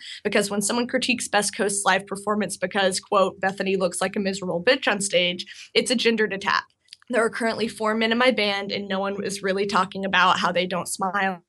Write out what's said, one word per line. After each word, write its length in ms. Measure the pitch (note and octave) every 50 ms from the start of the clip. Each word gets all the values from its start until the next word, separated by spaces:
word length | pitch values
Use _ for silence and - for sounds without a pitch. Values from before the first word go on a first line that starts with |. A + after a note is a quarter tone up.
| - - - - -
Because 300 | G#3+ G3+ A3+ G3+ G3+ G3+
when 100 | G3+ G3+
someone 240 | - A#3 A#3+ A#3+
critiques 400 | B3 - C4 B3+ - B3 B3 -
Best 280 | - - G3+ G#3 G3+ -
Coast's 300 | - G#3 G3+ G3+ G3 -
live 220 | G3 F#3 F#3+ G3
performance 500 | - G3 F#3+ - G#3 G#3+ G#3 G3+ F#3+ G3
because, 440 | - - F#3 - G#3 G3 F#3+ F#3+ -
quote, 400 | - - - G3+ F#3+ F#3+ - -
'Bethany 360 | - F#3+ F#3+ - F#3+ F#3+ F#3+
looks 240 | F#3+ F#3+ F3+ F3 -
like 140 | F#3+ F#3+ G3
a 60 | A3
miserable 420 | G3+ F#3+ G3 G3 F#3 F3+ E3 E3+ F3
bitch 240 | - - C4+ -
on 140 | C4 G#3 G3+
stage,' 460 | G3 - - F3 F3+ F3 F3+ F3+ - - - - - - -
it's 160 | A#3 A#3 -
a 60 | B3+
gendered 360 | A#3+ - A#3 A#3 G#3+ G#3+ G3+ F#3+
attack. 320 | F#3+ G3 - - - - _ _ _ _ - - _ _ -
There 140 | B3 A3+ A3+
are 60 | A3
currently 360 | A3 - A#3+ A3+ G#3+ G#3 G#3+
four 300 | A3+ - - A3 G#3+ G#3+
men 160 | A3+ A3+ A3+ A3+
in 60 | A#3
my 120 | B3+ B3+
band, 400 | B3+ G#3+ G#3 G#3 G3+ G3 G3 G3
and 160 | - G3+ G3+
no 140 | G3 F#3+ F#3+
one 200 | G3 G3 G3+ G3 G3
is 180 | G3 G3 - -
really 240 | G3 F#3 G3 G3+
talking 380 | G3+ G#3 F#3+ F#3 F#3+ - F#3+ F#3+
about 340 | F#3+ F#3+ F3+ F3+ F#3 E3+ F3+
how 140 | G3+ F3+ F3+
they 140 | F3 F3+
don't 220 | F#3 F#3+ F3 - -
smile 540 | - - - - C4+ G3+ G3 G3 F#3 F3 _